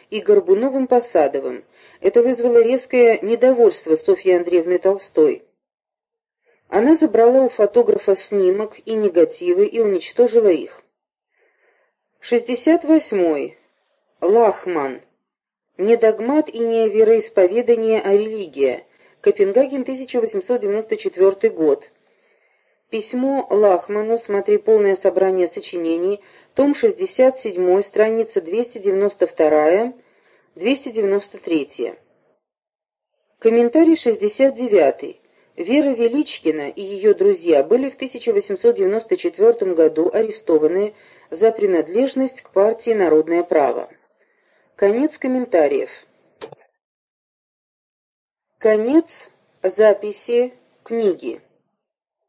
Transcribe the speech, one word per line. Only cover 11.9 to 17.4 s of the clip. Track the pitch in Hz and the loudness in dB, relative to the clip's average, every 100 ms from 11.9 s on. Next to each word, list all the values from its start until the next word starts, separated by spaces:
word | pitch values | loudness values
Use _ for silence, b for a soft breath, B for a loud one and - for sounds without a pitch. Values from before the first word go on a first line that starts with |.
| _ _ _ | _ _ _
Шестьдесят | - 240 233 247 311 339 302 | -4 -4 -2 -4 2 2 4
восьмой. | 320 - 202 170 147 - - _ _ _ _ _ - | 2 2 -2 0 -2 -6 -12 _ _ _ _ _ -6
Лахман. | 170 226 220 - 180 165 135 120 _ _ _ _ _ _ _ - | 0 4 2 0 -6 -6 -6 -8 _ _ _ _ _ _ _ -6
Не | 202 233 | 0 2
догмат | 220 214 233 302 311 | 2 0 -2 -2 -2
и | 226 | -4
не | 233 226 220 | -2 0 0
вероисповедание, | 208 220 226 214 - | 2 4 2 0 2